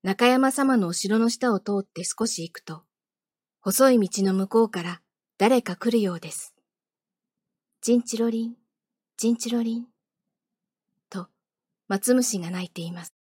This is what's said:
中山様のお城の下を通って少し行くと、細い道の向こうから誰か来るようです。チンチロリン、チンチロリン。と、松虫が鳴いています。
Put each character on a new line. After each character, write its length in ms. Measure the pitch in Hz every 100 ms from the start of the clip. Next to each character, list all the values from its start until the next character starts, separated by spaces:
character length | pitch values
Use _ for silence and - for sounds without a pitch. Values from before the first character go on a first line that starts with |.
中 240 | 185 190 247
山 240 | 254 269
様 260 | 269 269 247
の 120 | 180
お 40 |
城 260 | 175 196 220
の 120 | 233
下 240 | 233 247
を 40 | 196
通 140 | - 202
っ 40 |
て 180 | 196 -
少 220 | 175 - 180
し 160 | -
行 100 | 165
く 80 | -
と、 220 | - 160 _ _ _ _ _ _ _ _
細 300 | 196 196 262
い 160 | 247 190
道 140 | -
の 100 | 190
向 120 | 190 196
こ 160 | 226
う 60 | 226
か 120 | 175
ら 180 | 170 175 _ _ _ _
誰 240 | 208 254
か 120 | 247
来 160 | 180 233
る 120 | 240
よ 120 | 202
う 60 | 170
で 120 | 165
す。 220 | - - _ _ _ _ _ _ _ _ _ _ _ _ _
チ 160 | - 240
ン 60 |
チ 160 | 240 226
ロ 100 | 233
リ 200 | 226 226
ン、 80 | 233 _ _ _ _ _ -
チ 160 | 226
ン 40 | 233
チ 120 | 240
ロ 140 | 240
リ 160 | 226 226
ン。 80 | 240 _ _ _ _ _ _ _ _ _ _ _ _
と、 200 | 190 180 _ _ _ _ _ _
松 260 | 196 220
虫 240 | 254 240 196
が 100 | 170
鳴 120 | 180
い 60 | 180
て 140 | -
い 100 | 170
ま 140 | 175 170
す。 80 | _